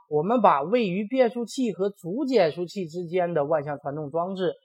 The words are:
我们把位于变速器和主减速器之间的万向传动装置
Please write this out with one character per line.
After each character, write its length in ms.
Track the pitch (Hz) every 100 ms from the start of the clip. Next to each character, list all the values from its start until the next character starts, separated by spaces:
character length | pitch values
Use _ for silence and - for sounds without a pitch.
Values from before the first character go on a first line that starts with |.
| -
我 140 | 151
们 180 | 180 247
把 220 | 196 143
位 260 | 151 247 202
于 160 | 180 214
变 240 | 262 240
速 160 | 240 220
器 260 | - 240
和 160 | 180 196
主 340 | - 165 226 269
减 260 | 240 165
速 140 | 151 175
器 220 | 202 170
之 180 | 170 170
间 260 | 180 175
的 140 | 160 143
万 180 | 160
向 140 | 143 139
传 160 | 143
动 160 | 147 147
装 260 | 160 180 190
置 160 | 175 -